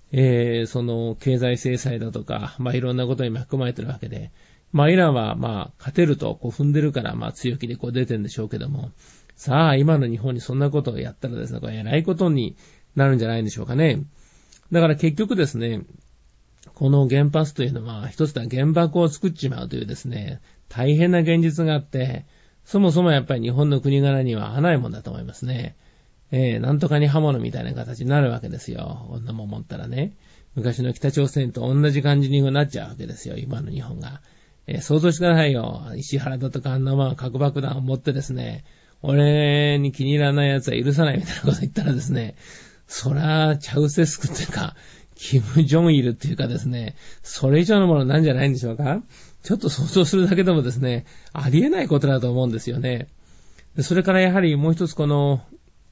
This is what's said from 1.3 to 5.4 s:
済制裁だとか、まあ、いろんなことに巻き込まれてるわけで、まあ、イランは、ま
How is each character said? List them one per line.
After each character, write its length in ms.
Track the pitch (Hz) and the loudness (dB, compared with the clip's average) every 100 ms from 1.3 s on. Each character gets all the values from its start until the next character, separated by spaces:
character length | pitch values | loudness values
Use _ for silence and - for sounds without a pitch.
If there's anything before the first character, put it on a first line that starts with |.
| 127 | 0
済 200 | 123 123 | 0 -2
制 200 | 131 123 | -2 -4
裁 220 | 131 117 | -4 -4
だ 120 | 113 | -6
と 120 | 113 | -8
か、 320 | - - - - | -8 -8 -8 -6
ま 140 | 123 | -4
あ、 20 | 123 | -2
い 60 | |
ろ 120 | 123 | -2
ん 40 | 127 | -2
な 80 | 123 | -2
こ 100 | 120 | -2
と 80 | |
に 60 | 127 | -4
巻 180 | 113 123 | -6 -6
き 20 | |
込 60 | 139 | -4
ま 80 | 123 | -4
れ 60 | |
て 100 | 123 | -4
る 40 | 113 | -8
わ 100 | 127 | -10
け 100 | 113 | -10
で、 220 | 113 107 - - _ _ | -12 -12 -16 -20 _ _
ま 140 | 147 147 | 2 6
あ、 40 | |
イ 60 | 185 | 6
ラ 120 | 175 | 4
ン 60 | |
は、 220 | 131 107 | 2 0
ま 340 | 113 | -4